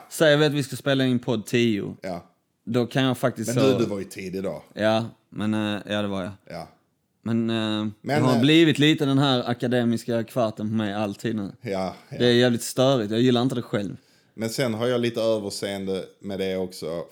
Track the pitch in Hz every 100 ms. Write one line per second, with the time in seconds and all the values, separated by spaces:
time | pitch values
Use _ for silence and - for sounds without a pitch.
0 | - - 160 147 151 143 131 123 143 135
1 | 131 123 - 113 - 123 117 101 101 98
2 | 95 87 - _ _ _ - 123 117 139
3 | 131 123 127 110 110 127 135 120 107 101
4 | 92 101 92 95 95 73 - - 107 110
5 | 113 - _ - 107 110 107 104 - 104
6 | 101 98 92 98 - 85 82 _ _ _
7 | _ _ 110 117 113 113 110 107 107 -
8 | 117 143 127 120 139 160 160 135 147 156
9 | 139 139 143 123 117 120 123 123 117 113
10 | - 117 107 131 113 107 107 110 104 104
11 | 104 98 120 110 98 - 117 95 92 -
12 | - 139 120 120 123 117 - - 135 135
13 | 101 113 127 123 127 85 - 110 101 -
14 | _ _ _ - 113 113 127 107 120 123
15 | 120 113 113 110 101 - 101 98 95 95
16 | - _ 98 95 95 92 90 - 80 82
17 | -